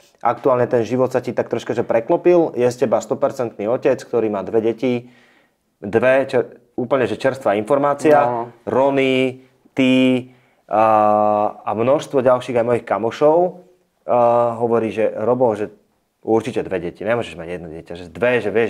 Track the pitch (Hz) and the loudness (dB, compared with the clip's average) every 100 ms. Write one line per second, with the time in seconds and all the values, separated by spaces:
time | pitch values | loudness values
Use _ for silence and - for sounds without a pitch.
0 | _ _ 120 123 139 123 117 123 107 127 | _ _ -4 -2 0 0 2 0 0 0
1 | 123 127 123 110 117 120 - 117 - 113 | 0 -2 -4 -6 -4 -4 -4 -4 0 0
2 | - 170 175 175 160 117 123 120 127 110 | 0 0 4 4 2 0 -2 0 0 0
3 | - 131 139 - 117 - 104 127 139 123 | -2 -2 -4 -2 -6 -4 -4 -2 0 -2
4 | - 120 110 101 92 113 110 110 131 123 | -2 -2 -2 -2 -2 0 0 -2 -2 -4
5 | 123 _ _ _ _ _ _ _ 104 151 | -6 _ _ _ _ _ _ _ -2 0
6 | 127 135 131 123 - - _ - 120 139 | 2 2 2 -2 -4 -8 _ -8 -2 0
7 | 107 107 135 127 107 104 107 139 143 143 | 0 -2 -4 -2 -2 -2 0 0 0 0
8 | 151 147 135 120 120 - - 120 139 139 | 4 4 4 -2 -8 -10 -4 0 2 2
9 | 135 131 131 127 - _ _ - 127 131 | 2 2 0 -4 -18 _ _ 0 2 4
10 | 127 127 127 - _ _ - 107 110 107 | 4 2 -4 -18 _ _ -4 2 4 4
11 | 107 107 104 104 104 - 113 104 120 151 | 4 4 2 2 0 -4 -6 -2 0 0
12 | 160 139 127 127 123 120 117 117 - 101 | 0 0 2 2 0 -2 0 -2 -2 -4
13 | 113 - 151 165 180 - - _ _ _ | -4 0 2 4 0 -4 -20 _ _ _
14 | - 120 120 120 120 113 117 117 110 101 | -2 2 2 2 0 -2 0 0 -2 -2
15 | 101 - 110 123 123 104 104 - _ _ | -2 -2 -2 2 0 0 -6 -10 _ _
16 | _ _ - 110 117 110 - 95 85 - | _ _ 0 0 0 -6 -6 -6 -8 -8
17 | 98 120 85 82 82 87 85 82 - 87 | -4 -4 -6 -10 -12 -12 -12 -16 -16 -16
18 | 87 87 123 123 104 107 | -12 -4 0 0 0 0